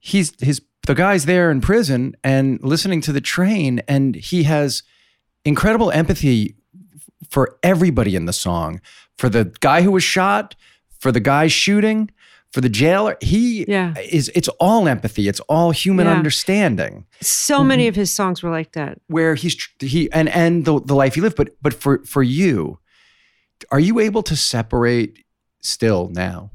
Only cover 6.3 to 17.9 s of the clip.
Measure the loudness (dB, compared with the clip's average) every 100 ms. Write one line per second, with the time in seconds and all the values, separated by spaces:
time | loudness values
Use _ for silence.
6.3 | 2 0 -6 _ -20 -20 -20 -20 _ -6
7.3 | -2 -2 0 0 2 2 2 0 -2 -4
8.3 | -4 -4 -4 -4 -8 -16 -20 _ -4 -2
9.3 | 0 -2 -2 2 4 4 2 0 0 0
10.3 | 0 -4 -16 _ _ _ -6 0 0 2
11.3 | 2 2 0 0 2 2 0 -4 _ _
12.3 | _ _ -2 -2 2 2 2 0 -2 0
13.3 | 0 0 -2 -2 -2 -2 -6 -2 -2 0
14.3 | -2 -4 0 2 4 2 0 -4 -2 -2
15.3 | -2 -2 0 2 0 0 2 2 2 0
16.3 | -2 -2 0 0 0 -4 -8 -20 _ -4
17.3 | -4 0 2 2 4 2